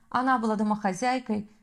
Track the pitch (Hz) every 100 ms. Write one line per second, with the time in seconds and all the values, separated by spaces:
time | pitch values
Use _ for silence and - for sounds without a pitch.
0 | - 247 262 254 220 214 214 208 202 185
1 | 247 262 247 214 208 -